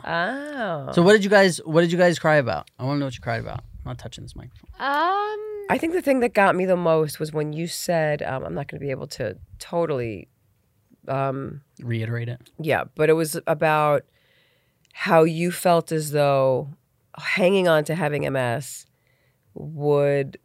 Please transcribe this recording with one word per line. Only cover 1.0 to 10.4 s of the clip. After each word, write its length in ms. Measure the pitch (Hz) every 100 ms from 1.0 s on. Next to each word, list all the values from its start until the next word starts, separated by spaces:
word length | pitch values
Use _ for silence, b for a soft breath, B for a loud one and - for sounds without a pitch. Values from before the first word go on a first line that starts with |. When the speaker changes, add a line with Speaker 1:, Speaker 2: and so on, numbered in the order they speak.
Speaker 2:
what 120 | 175
did 120 | 214
you 60 | 196
guys, 260 | 202 196 -
what 160 | - 160
did 100 | 175
you 60 | 175
guys 220 | 180 160
cry 160 | 160 151
about? 340 | 117 76 - -
I 60 |
wanna 140 | 127 143
know 80 | 139
what 80 |
you 80 | 123
cried 180 | - 117
about. 200 | 110 -
I'm 260 | - - 131
not 60 | 123
touching 260 | 117 -
this 120 | - -
microphone. 320 | 123 - - -
Speaker 3:
Um, 880 | 262 285 339 392 415 427 427 415 403
Speaker 1:
I 80 | 262
think 140 | 320
the 80 | 349
thing 180 | 285 262
that 140 | 233
got 200 | 208 196
me 120 | 170 185
the 100 | 180
most 420 | 170 160 156 -
was 140 | 156
when 220 | 156 151
you 120 | 151 170
said, 540 | - - 165 156 147
um, 240 | - 131
I'm 80 | -
not 140 | 165 143
gonna 120 | -
be 100 | 139
able 160 | 135 147
to 320 | - 113 92 - -
totally, 680 | - 170 165 135 117 98 - _